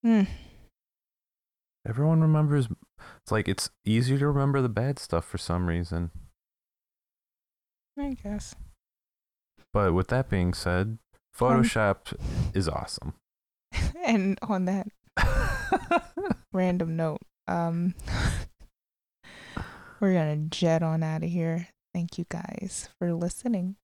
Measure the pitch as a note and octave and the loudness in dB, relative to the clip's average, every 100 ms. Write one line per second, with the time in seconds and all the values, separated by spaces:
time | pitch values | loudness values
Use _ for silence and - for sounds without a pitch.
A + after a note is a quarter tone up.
0 | A#3 A3+ G3 - - - - _ _ _ | 6 4 4 -2 -16 -20 -20 _ _ _
1 | _ _ _ _ _ _ _ _ - A2+ | _ _ _ _ _ _ _ _ -8 0
2 | D3+ D#3+ D#3+ D#3 D3+ D3 B2 - - _ | 2 4 6 6 4 2 0 -4 -12 _
3 | - - - G#2+ G2 F#2+ - _ - A2 | -20 -20 -2 0 2 -2 -4 _ 0 2
4 | B2 C#3 C#3+ C#3+ C#3 C#3 B2+ G#2+ B2+ C#3+ | 4 2 2 2 2 2 2 0 -2 -4
5 | - E2 - - - F2 F2 E2+ E2+ E2+ | -2 -2 -2 -8 -2 0 0 0 -2 -2
6 | E2+ - - _ _ _ _ _ _ _ | -4 -6 -18 _ _ _ _ _ _ _
7 | _ _ _ _ _ _ _ _ _ - | _ _ _ _ _ _ _ _ _ -6
8 | C#4+ C4 G3+ G#3 - - - - _ _ | -6 -4 -6 -8 -8 -14 -18 -18 _ _
9 | _ _ _ _ _ _ _ G#2 G2 E2+ | _ _ _ _ _ _ _ 0 2 2
10 | F#2 B2 C3+ F#2+ F2+ F2 - F2+ G2+ A2 | 2 -2 0 0 0 0 0 0 0 -4
11 | _ _ _ - B2 C3 A2+ A2+ G#2 G2 | _ _ _ -2 2 4 4 2 2 0
12 | - - - - - - E2 - - - | -4 -8 -6 -2 -2 0 -2 -4 -8 -10
13 | - - _ _ _ _ _ - - E4 | -12 -14 _ _ _ _ _ -2 -2 -2
14 | F4 A3+ F#3+ F#3+ - G3 F#3 G3 G3 _ | 2 2 2 -2 -2 -2 0 -2 -4 _
15 | _ - - - - - - - - F4 | _ 2 2 4 0 -2 -2 -2 0 -2
16 | - - G4 - - F#3+ F#3 F3+ E3 E3 | 0 -8 -4 -4 -4 0 0 0 -2 0
17 | D#3+ D3+ - _ - F3 E3+ E3+ F3 - | -2 -4 -10 _ -4 -2 0 0 -2 -2
18 | - - - - - _ - _ _ _ | -6 -2 0 -2 -6 _ -20 _ _ _
19 | _ _ - - - - - - - - | _ _ -20 -20 -14 -12 -12 -16 -20 -2
20 | G3+ F#3 D#3 D3+ D#3 - F3 D#3+ E3 D#3+ | 2 2 2 0 -4 0 2 4 2 0
21 | D#3+ D#3 E3 F3 E3 E3 F3 _ _ F3 | -2 -2 -2 -2 -2 -2 -6 _ _ -6
22 | E3+ - E3+ E3+ F3 - F#3+ - - _ | -6 -6 -8 -8 -8 -10 -10 -10 -14 _
23 | F3 E3+ F3 - B3 G#3+ F3+ G3 | -4 -2 -4 -4 -4 -2 -2 -8